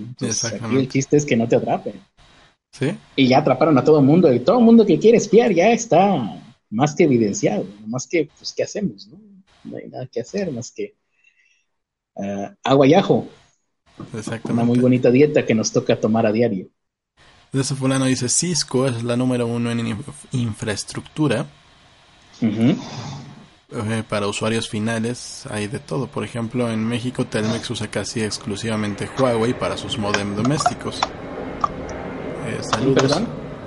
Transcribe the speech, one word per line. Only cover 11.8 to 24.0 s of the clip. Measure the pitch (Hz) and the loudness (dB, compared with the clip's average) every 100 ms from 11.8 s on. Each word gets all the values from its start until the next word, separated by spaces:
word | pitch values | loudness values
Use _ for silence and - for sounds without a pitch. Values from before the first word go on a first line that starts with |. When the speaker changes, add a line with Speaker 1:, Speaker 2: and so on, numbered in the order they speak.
| _ _ _ - | _ _ _ -10
Speaker 1:
eh, | 101 101 101 - | -8 -8 -10 -6
agua | - 139 135 | 0 4 6
y | |
ajo. | 175 196 123 - - _ _ _ _ _ - - | 6 4 0 -2 -14 _ _ _ _ _ -20 -14
Speaker 2:
Exactamente. | 113 110 113 - | -12 -10 -8 -4
Speaker 1:
Una | 117 | -2
muy | 120 123 | 2 4
bonita | 127 123 123 | 4 4 4
dieta | 127 147 135 | 6 4 4
que | 120 | 2
nos | 113 110 | 0 0
toca | 127 - 113 | 0 0 0
tomar | 110 110 | 2 2
a | 113 | 2
diario. | 110 120 98 - _ _ _ _ _ _ _ _ | 2 0 -2 -8 _ _ _ _ _ _ _ _
Speaker 2:
De | 135 | -4
ese | 135 | -2
fulano | 135 131 135 | -2 0 0
dice, | 131 123 123 | 0 0 0
"Cisco | - 175 160 - 127 135 | 0 0 -2 0 0 0
es | 117 | 0
la | 120 120 | -2 0
número | 127 123 117 | 0 0 -2
uno | 120 117 | -2 -2
en | 117 113 | -2 -4
inf-, | 104 - - - | -6 -8 -16 -8
infraestructura." | 127 117 104 113 98 - - - - 151 110 - _ _ _ _ _ _ _ _ - | -4 -4 -4 -6 -6 -6 -10 -10 -2 0 0 -4 _ _ _ _ _ _ _ _ -4
Speaker 1:
Ujú. | 113 107 120 233 - - - - - - - _ _ | -2 2 2 2 -4 -14 -12 -14 -16 -20 -20 _ _
Speaker 2:
Eh, | 123 107 110 | -6 -4 -4